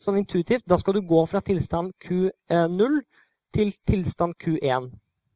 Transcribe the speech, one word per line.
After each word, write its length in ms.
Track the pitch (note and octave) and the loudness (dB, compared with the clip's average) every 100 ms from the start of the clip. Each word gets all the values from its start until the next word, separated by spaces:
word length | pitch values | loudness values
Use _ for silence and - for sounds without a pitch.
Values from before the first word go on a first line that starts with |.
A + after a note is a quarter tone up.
sånn 160 | - G3 | -2 -2
intuitivt, 460 | G3 F3+ E3+ A#3+ - | 0 0 0 0 2
da 140 | F3 | 0
skal 160 | - G3 | 2 -2
du 100 | F3+ | 2
gå 140 | D#3+ D#3+ | 2 4
fra 80 | G3+ - | 0 -2
tilstand 480 | F#3 C#3+ E3+ F#3 - | -2 -2 -4 -6 -8
Q 240 | - F3+ F#3 - - E3+ E3 | -6 -2 -2 -4 -2 0 2
null 260 | F3+ A#3+ D4 - _ _ _ _ | 2 0 0 -4 _ _ _ _
til 160 | - G#3 - - | 0 0 -2 0
tilstand 480 | G3+ F3 - F3 E3 | 0 0 -2 -4 -4
Q 140 | - D#3+ | -4 -2
en. 320 | C#3 B2+ B2+ - _ _ _ | 0 0 -4 -14 _ _ _